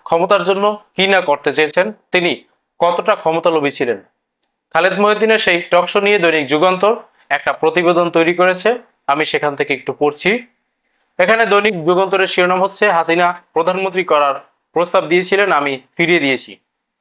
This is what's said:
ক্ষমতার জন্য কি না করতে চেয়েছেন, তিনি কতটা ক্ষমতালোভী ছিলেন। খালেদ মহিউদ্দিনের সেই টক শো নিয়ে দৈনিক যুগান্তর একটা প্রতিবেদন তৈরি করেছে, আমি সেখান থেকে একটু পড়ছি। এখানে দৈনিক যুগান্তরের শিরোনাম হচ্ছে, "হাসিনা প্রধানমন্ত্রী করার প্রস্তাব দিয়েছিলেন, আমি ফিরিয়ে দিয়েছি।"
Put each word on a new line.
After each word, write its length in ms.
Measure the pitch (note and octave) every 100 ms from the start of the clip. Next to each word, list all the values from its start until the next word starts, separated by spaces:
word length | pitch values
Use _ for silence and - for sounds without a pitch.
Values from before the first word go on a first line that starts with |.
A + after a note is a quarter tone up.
ক্ষমতার 400 | - E3+ F3+ G3+
জন্য 380 | F3 G3 G#3 G#3 _ -
কি 100 | F#3+
না 140 | F#3+
করতে 320 | D3+ C#3+ D3+
চেয়েছেন, 400 | C3+ D#3 F3+ G#3 G#3+ _
তিনি 320 | F3+ F3 B2 _ _ _ -
কতটা 360 | E3+ F3+ A3
ক্ষমতালোভী 560 | G3+ D#3+ D#3+ E3+ D#3+ C#3+
ছিলেন। 340 | C3+ B2+ G2+ - _ _ _ _ _ _
খালেদ 280 | D#3+ F3+ F3+
মহিউদ্দিনের 380 | G#3 G#3 A3 G#3+
সেই 240 | G3 E3+
টক 240 | F3 F3 F3+
শো 120 | G#3
নিয়ে 180 | G3+ G#3
দৈনিক 280 | E3+ D#3 C3+
যুগান্তর 500 | D3+ F#3 F#3 G3 A3+ - _ -
একটা 240 | C#3+ -
প্রতিবেদন 580 | C#3 D#3+ E3+ F3 E3+ E3+
তৈরি 240 | E3 E3
করেছে, 440 | F3 F#3 F3+ G#3 B3 - _ -
আমি 180 | C#3+
সেখান 320 | D3+ D3+ D3 C#3+
থেকে 180 | C#3+
একটু 180 | C3 -
পড়ছি। 540 | B2 D3 D3 F3+ A#3+ A#3+ _ _ _ _ _ _ -
এখানে 280 | F3+ A3+ A3
দৈনিক 380 | G3+ G#3 F3+
যুগান্তরের 420 | D#3 F3+ F#3+ F#3+ F#3+
শিরোনাম 360 | - F3+ F#3
হচ্ছে, 280 | F#3+ - G#3
"হাসিনা 520 | E3+ D#3+ E3+ F3 F3+ _
প্রধানমন্ত্রী 520 | D#3 E3+ F#3 F#3+ F3+
করার 300 | F3+ D3+ C#3+ C3+ - _ _
প্রস্তাব 340 | D#3+ E3+ F#3+ D#3
দিয়েছিলেন, 460 | F3 F3+ G3 G3
আমি 280 | D3+ C#3+ C3 _ -
ফিরিয়ে 240 | E3 F3
দিয়েছি।" 360 | C#3 B2+ - F#2+ _ _ _ _